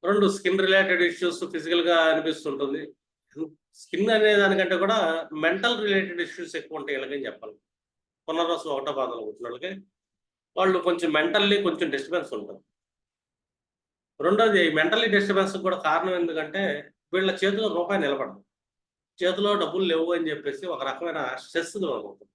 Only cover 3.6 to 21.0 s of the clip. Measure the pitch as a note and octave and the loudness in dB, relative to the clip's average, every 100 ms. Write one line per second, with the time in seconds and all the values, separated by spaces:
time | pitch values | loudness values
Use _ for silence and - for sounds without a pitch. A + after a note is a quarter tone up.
3.6 | _ - - F3 G#3+ A3 G#3+ G#3 G3 F#3+ | _ -20 -10 -2 2 4 6 6 4 2
4.6 | F3+ F3+ G3 A3 E3+ D#3+ - D#3 E3 F#3+ | 2 2 2 2 2 -2 -6 -2 0 2
5.6 | A#3+ A#3+ G#3+ F#3+ F#3 F3 E3 - E3 D#3+ | 0 0 0 0 0 -6 -8 -8 -10 -10
6.6 | - D#3 C#3 C3+ C3+ C#3+ A#2+ G#2 A2 G#2 | -10 -10 -6 -6 -6 -8 -8 -10 -18 -20
7.6 | _ _ _ _ _ _ - D#3+ E3 E3 | _ _ _ _ _ _ -6 -2 0 -2
8.6 | D#3+ C3+ C3+ C3+ B2 A#2 G#2+ G#2 A#2+ B2 | -4 -6 -4 -4 -4 -6 -10 -10 -12 -10
9.6 | F3 G3 - _ _ _ _ _ _ - | -10 -12 -18 _ _ _ _ _ _ 0
10.6 | F#3+ F#3 F3 E3+ E3+ D3+ E3 G3+ G3+ G3+ | 2 4 2 2 2 2 4 4 4 4
11.6 | G3 D#3+ E3 C3+ - E3+ C#3+ A2+ G2+ G2 | 2 0 -2 -2 -2 -4 -4 -10 -10 -16
12.6 | _ _ _ _ _ _ _ _ _ _ | _ _ _ _ _ _ _ _ _ _
13.6 | _ _ _ _ _ _ D3 G#3 A3+ G3 | _ _ _ _ _ _ 0 4 4 6
14.6 | E3+ D#3 D#3+ A3 A#3 G3+ G3 F#3+ F#3+ F#3+ | 4 2 2 2 4 2 4 2 2 0
15.6 | F3+ F3+ D#3+ D#3+ F#3 F3+ E3+ D#3+ D3+ F3 | -2 -2 0 0 0 -2 -2 -2 -4 -4
16.6 | F#3+ D3 - _ _ F3+ F#3+ F3+ F#3+ G3+ | -4 -4 -8 _ _ -2 0 0 0 0
17.6 | G#3+ E3+ F3 G3 C#3+ C3+ A2+ - _ _ | -2 -2 0 0 0 -2 -4 -10 _ _
18.6 | _ _ _ _ _ _ F3+ F#3 G#3 G3+ | _ _ _ _ _ _ -2 0 0 2
19.6 | E3+ F3+ F#3 E3 E3 E3+ D#3+ C#3+ C#3+ C#3 | 0 0 0 0 0 0 -2 -4 -6 -8
20.6 | F#3 C#3+ C3 C3 | -8 -6 -6 -6